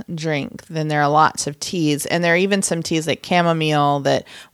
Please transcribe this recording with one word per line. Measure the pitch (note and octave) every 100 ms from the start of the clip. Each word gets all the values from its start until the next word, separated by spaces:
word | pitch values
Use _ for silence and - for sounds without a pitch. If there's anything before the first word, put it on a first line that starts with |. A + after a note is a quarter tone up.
| -
drink, | E3 D#3+ D3 - - -
then | D#3+ D#3
there | D3
are | C#3+
lots | D3+ D#3+ - -
of | D3
teas. | - F3+ D3+ C#3+ -
And | E3+
there | E3+
are | E3+
even | F#3+ G3+
some | - E3+
teas | D#3+ E3 D#3
like | C3 -
chamomile | F3+ E3+ E3 D#3 D3+ C#3+ C#3+
that | C#3 C#3 - - -